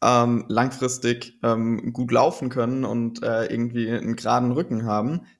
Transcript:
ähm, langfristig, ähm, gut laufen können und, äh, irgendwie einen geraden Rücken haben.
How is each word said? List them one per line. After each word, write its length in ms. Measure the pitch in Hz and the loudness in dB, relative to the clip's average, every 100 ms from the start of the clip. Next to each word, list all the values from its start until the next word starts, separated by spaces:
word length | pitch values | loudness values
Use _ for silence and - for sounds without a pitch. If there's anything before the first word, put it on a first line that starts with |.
ähm, 440 | 120 123 120 117 - | 4 6 4 2 0
langfristig, 920 | 113 127 - 127 123 120 120 - - | 0 0 0 -4 0 -2 -2 -6 -4
ähm, 480 | 117 113 113 113 120 | 0 0 0 -2 -4
gut 200 | 120 123 | -4 2
laufen 360 | 120 147 - 127 | 4 4 2 -4
können 380 | 127 117 131 117 | -2 -2 -2 -2
und, 360 | 117 117 113 | -2 -4 -4
äh, 260 | 117 113 113 | -2 -2 -2
irgendwie 440 | 113 120 120 113 | -2 -2 -2 -2
einen 240 | 117 110 117 | -2 -4 -4
geraden 360 | 110 123 123 | 0 2 2
Rücken 340 | 127 175 113 113 | 0 -2 -4 -2
haben. 420 | 107 120 170 - _ | -2 -2 -4 -8 _